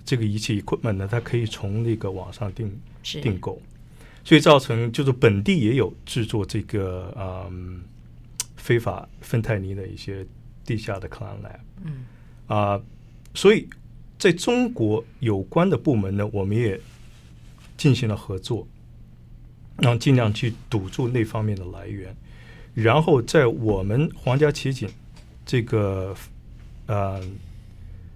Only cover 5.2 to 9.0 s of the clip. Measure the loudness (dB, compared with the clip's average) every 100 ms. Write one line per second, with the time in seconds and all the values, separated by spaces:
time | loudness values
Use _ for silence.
5.2 | 6 6 2 2 4 2 0 -4 -8 -4
6.2 | -2 -2 -2 -4 -4 -4 -4 -6 -10 -10
7.2 | -8 -8 -10 -10 -10 -12 -14 -18 -20 -20
8.2 | -16 -12 -12 -6 0 0 0 -6